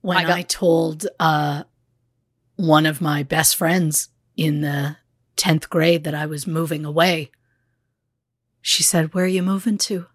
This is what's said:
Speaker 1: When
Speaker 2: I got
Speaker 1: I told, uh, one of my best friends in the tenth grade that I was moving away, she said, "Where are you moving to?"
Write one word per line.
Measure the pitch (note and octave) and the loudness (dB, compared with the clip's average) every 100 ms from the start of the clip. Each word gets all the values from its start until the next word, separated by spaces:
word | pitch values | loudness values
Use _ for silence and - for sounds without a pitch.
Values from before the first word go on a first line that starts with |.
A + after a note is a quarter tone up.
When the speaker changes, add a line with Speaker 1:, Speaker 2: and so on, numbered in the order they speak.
Speaker 1:
When | F#3+ F3+ | 0 0
Speaker 2:
I | E3 | 0
got | F3 | -2
Speaker 1:
I | |
told, | E3+ - F3+ E3 E3 D#3 - - | -2 0 2 2 0 -4 -10 0
uh, | D#3+ D3+ D3 D3 - _ _ _ _ _ _ _ _ - | 0 2 -2 -4 -10 _ _ _ _ _ _ _ _ -4
one | E3+ D3+ D#3 | 4 6 4
of | D3+ | 0
my | D#3+ D3 | -2 -2
best | C#3+ D#3+ D#3 - | -2 0 0 2
friends | E3 F3+ D#3+ D3+ - _ _ - | 2 2 2 0 -6 _ _ -4
in | D#3 D3 | -2 0
the | D3 C#3+ C#3+ D3+ _ _ _ - | -2 -2 -4 -6 _ _ _ -4
tenth | - D#3 - | 0 0 0
grade | F3 D#3+ E3+ | 0 2 2
that | D3+ | 0
I | D3+ D3+ | -6 -6
was | D3+ F3+ | -8 -6
moving | D#3+ D#3+ D#3 D3+ | -4 -4 -4 -4
away, | D3+ F3+ D#3+ D3 _ _ _ _ _ _ _ _ _ _ _ _ _ | 0 2 0 -6 _ _ _ _ _ _ _ _ _ _ _ _ _
she | - - | -2 0
said, | - F3 D#3+ | 2 2 0
"Where | F#3 F#3 | 0 0
are | |
you | F#3 | 0
moving | F#3 G3 A#3 G3+ | 0 0 -2 -2
to?" | - F#3+ E3+ | -2 -6 -8